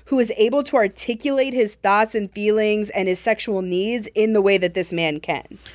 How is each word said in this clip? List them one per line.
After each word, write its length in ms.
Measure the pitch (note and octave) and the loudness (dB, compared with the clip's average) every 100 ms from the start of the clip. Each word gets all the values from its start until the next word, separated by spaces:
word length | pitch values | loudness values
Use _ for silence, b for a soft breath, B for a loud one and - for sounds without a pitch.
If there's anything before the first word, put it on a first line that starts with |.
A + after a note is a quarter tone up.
| - | -4
who 120 | C4+ | 0
is 140 | A3+ - | 0 2
able 280 | A3 C#4 | 2 2
to 120 | C#4+ C4+ | 0 2
articulate 800 | G3+ - - A3+ C#4+ C4+ C4+ | 2 -2 -6 -4 -2 0 0
his 220 | B3+ G#3+ - | 0 -2 0
thoughts 400 | G3 G3+ A3 A3 | 0 2 2 -2
and 160 | G3 | -6
feelings 580 | - G#3 G#3+ G#3+ G#3+ G#3 | -4 0 2 2 0 -2
and 160 | - F#3+ | -2 -2
his 140 | F3+ | 0
sexual 420 | - A3 - G3 | 0 -2 -2 -4
needs 460 | F#3 F3+ G3+ A#3+ G#3 | -2 -2 -2 -4 -4
in 240 | - G#3+ | 0 2
the 100 | A3 | 4
way 160 | G3 G3 | 4 2
that 160 | F3+ | 2
this 180 | F3+ F3+ | -2 -4
man 280 | E3+ E3 D3+ | -2 -2 -4
can. 260 | - C#3+ - - B | -4 -6 -6 -20 B